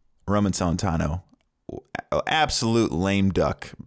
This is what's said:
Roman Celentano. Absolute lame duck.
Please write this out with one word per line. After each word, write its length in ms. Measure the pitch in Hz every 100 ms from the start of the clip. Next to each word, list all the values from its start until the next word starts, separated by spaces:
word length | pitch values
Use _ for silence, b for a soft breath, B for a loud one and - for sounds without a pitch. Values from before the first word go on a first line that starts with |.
| _ _ -
Roman 280 | 104 101
Celentano. 720 | - 90 90 101 82 76 90 - _ _ _ - - - - - - -
Absolute 640 | 156 147 - 113 113 110
lame 400 | 78 95 98 98
duck. 400 | 90 71 - - -